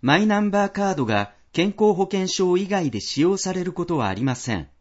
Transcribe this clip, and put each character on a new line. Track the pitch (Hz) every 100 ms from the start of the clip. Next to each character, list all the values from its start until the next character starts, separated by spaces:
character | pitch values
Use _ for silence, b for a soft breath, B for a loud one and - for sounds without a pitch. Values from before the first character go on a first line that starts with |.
マ | 131 160
イ | 214
ナ | 208
ン | 208
バ | 202 196
ー |
カ | 196 202
ー |
ド | 180
が | 120 104 101 - _
健 | - 185
康 | 202 214
保 | 185
険 | 196 202 185
証 | - 185 180
以 | 196
外 | 202 156
で | 110
使 | - -
用 | 165 190
さ | 190
れ | 185
る | 180
こ | - -
と | 165
は | 107
あ |
り | 95
ま | 135 123
せ | -
ん。 | 104 71 _